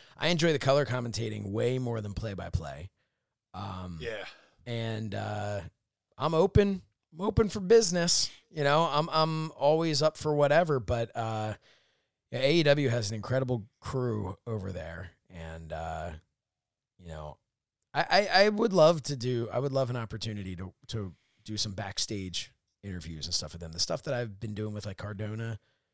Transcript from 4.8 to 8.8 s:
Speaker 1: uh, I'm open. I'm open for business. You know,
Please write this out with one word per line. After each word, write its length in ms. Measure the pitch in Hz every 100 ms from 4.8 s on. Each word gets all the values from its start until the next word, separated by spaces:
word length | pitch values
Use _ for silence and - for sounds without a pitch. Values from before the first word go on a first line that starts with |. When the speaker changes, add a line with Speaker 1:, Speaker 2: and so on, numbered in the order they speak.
| 113 110 110
Speaker 1:
uh, 460 | 104 104 104 104 101 82 - _ _ _ -
I'm 160 | 147
open. 480 | 160 190 226 202 190 - _ _
I'm 80 | 156
open 280 | 196 208 214
for 120 | 214
business. 680 | 185 226 214 175 170 - - - _
You 140 | 160
know, 240 | 143 151